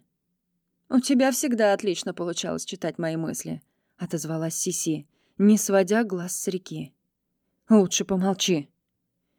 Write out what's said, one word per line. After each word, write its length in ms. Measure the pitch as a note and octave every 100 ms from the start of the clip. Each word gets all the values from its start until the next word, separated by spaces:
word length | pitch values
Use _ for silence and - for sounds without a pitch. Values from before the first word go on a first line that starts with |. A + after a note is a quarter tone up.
| _ _ _ _ _ _ _ _ -
"У 120 | B3+
тебя 300 | B3+ B3+ C4
всегда 420 | C4 D4+ A3+ G#3
отлично 400 | G3+ G#3 E3+ -
получалось 500 | F3 F3 E3+ E3+ D#3+
читать 340 | - F#3 E3 D3+
мои 200 | E3 D#3+
мысли", 440 | E3 E3 E3 D#3+ _ _ _ -
отозвалась 580 | F3 E3 D3+ D#3+ E3 -
Сиси, 500 | F#3 E3+ E3 D3+ - _ _ -
не 200 | G3+ G#3+
сводя 480 | - G3 F#3 G#3+ A3
глаз 280 | F#3 F3+ -
с 80 | -
реки. 460 | F#3 - D#3 D3+ _ _ _ _ _ _ _ -
"Лучше 360 | G#3+ F3+ - F#3+
помолчи". 640 | F#3+ F#3+ F#3 - E3 C#3 _ _ _ _ _ _